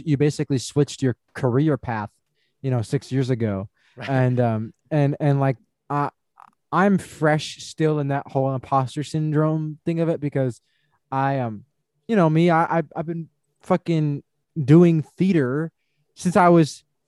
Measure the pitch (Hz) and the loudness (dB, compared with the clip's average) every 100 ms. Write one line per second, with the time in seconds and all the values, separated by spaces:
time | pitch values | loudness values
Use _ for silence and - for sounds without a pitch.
0 | 156 139 151 - 151 135 - 143 139 - | -2 2 0 0 -4 -4 -2 -2 -2 0
1 | 131 - _ - 127 123 156 135 - 110 | -2 -4 _ -4 -2 0 0 -2 -4 -8
2 | 104 _ _ _ _ _ 135 127 107 139 | -8 _ _ _ _ _ -4 -4 -2 -6
3 | - 131 123 123 110 98 98 _ _ - | -4 -4 -2 -2 -2 -4 -8 _ _ -14
4 | 120 135 127 123 120 110 113 - - 151 | -4 0 0 0 0 -2 -6 -14 -4 0
5 | 139 - 147 139 135 123 _ _ - 143 | 0 0 0 0 0 -4 _ _ -8 -6
6 | 143 _ _ _ - _ - 160 202 190 | -6 _ _ _ -20 _ -4 0 2 2
7 | - - 151 151 - - - - 156 151 | -2 -2 0 0 -4 -14 -14 -4 -2 -2
8 | 139 139 - 139 135 131 - 135 127 151 | -2 -4 -4 -2 -2 -4 -2 -2 -2 -6
9 | 139 160 156 151 156 160 156 151 - 165 | -6 -4 -2 0 0 0 -6 -8 -6 -2
10 | 165 156 143 139 131 113 _ _ _ _ | -2 -2 -4 -2 -4 -6 _ _ _ _
11 | - 135 139 139 117 104 - _ _ _ | -8 -2 -2 -2 -4 -8 -18 _ _ _
12 | - 220 160 156 175 160 170 165 160 - | -2 2 2 4 2 2 0 -2 -4 -8
13 | 160 170 160 _ _ _ - 180 - 160 | -8 -10 -12 _ _ _ -2 -2 0 -2
14 | 151 143 - _ _ - 131 160 175 160 | -2 -4 -10 _ _ -4 6 8 8 4
15 | - - 185 170 123 143 165 _ _ _ | -2 -2 0 2 0 -4 -6 _ _ _
16 | _ - 180 196 175 170 151 - _ _ | _ -6 0 4 6 6 4 -2 _ _